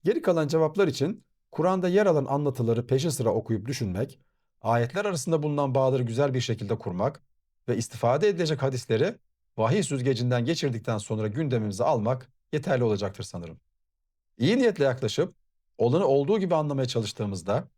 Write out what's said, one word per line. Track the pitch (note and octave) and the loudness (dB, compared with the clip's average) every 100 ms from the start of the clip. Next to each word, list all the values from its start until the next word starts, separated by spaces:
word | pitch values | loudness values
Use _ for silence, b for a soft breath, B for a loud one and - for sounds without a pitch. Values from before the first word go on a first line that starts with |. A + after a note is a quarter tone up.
Geri | F3+ D#4+ | 0 0
kalan | G3+ E3+ D3+ | 2 2 2
cevaplar | D#3+ D#3 D#3 F#3 | 2 2 2 0
için | C3 D3 - _ _ _ | 2 -4 -4 _ _ _
Kur'an'da | - F3+ F#3+ F3+ | -2 0 2 2
yer | F#3 | 4
alan | G3+ D#3 | 4 2
anlatıları | C3+ C#3+ C#3+ B2+ A2+ A#2+ A#2 | 2 0 0 0 0 0 0
peşi | C3 D#3+ | 0 0
sıra | C3+ A2+ | 0 0
okuyup | A2 - A2 A2 | 0 0 -4 -2
düşünmek, | C3+ G#2 F2+ - - _ _ _ _ | -4 -4 -2 -4 -8 _ _ _ _
ayetler | A2 A#2+ A#2+ F3+ | 0 2 0 -2
arasında | G#3 E3 - D#3+ | -2 -2 0 0
bulunan | D3+ D3 C#3 | 0 0 0
bağları | C3 C3+ C3 | 2 2 2
güzel | A#2 A#2 C#3+ | 0 0 0
bir | B2+ | 0
şekilde | A#2+ A2 G#2 A2 | -2 -4 -4 -4
kurmak | G2 F2+ A#2+ - _ _ _ _ - | -4 -2 -4 -4 _ _ _ _ -4
ve | A2 | -4
istifade | A#2 - A#2 C#3+ G#3 | -4 -2 0 2 2
edilecek | F3 D#3+ C#3+ | 0 -2 0
hadisleri | C3+ C3 - A2+ E3+ A#3 _ _ _ - | -2 -2 -2 0 0 -2 _ _ _ -2
vahiy | A2+ G3 | 2 2
süzgecinden | - C#3 B2 A#2+ B2 B2 | 0 -2 0 0 0 0
geçirdikten | A#2+ E3 C#3+ A2+ - A2 | 0 -2 -2 -4 -4 -4
sonra | - A2 G#2+ | -4 -4 -2
gündemimize | A2+ D3+ B2 G#2+ F#2 | -2 -2 -2 -2 0
almak | - C3 G#2+ B2+ - _ _ | 0 2 0 -2 -8 _ _
yeterli | D3+ F#3 C3 | -4 0 0
olacaktır | A#2 G2+ G2 - | 2 0 -4 -6
sanırım. | G2+ F2+ E2 D#2+ _ _ _ _ _ _ _ - | -12 -12 -14 -16 _ _ _ _ _ _ _ -2
İyi | C3+ B3 | 2 4
niyetle | A#3+ F#3+ | 2 4
yaklaşıp | C#3 B2+ A2+ - F3+ _ _ _ _ - | 0 2 -2 0 -2 _ _ _ _ 0
olanı | A#2 D#3 | 2 4
olduğu | F#3+ C#3 C#3+ G#3+ | 4 4 4 0
gibi | F#3 | 2
anlamaya | E3 D3+ C3+ B2+ | 0 0 -2 -2
çalıştığımızda | A#2+ G#2 - G#2 F#2+ E2+ A#2+ F#3+ | -2 -4 -6 -6 -6 -2 -2 -4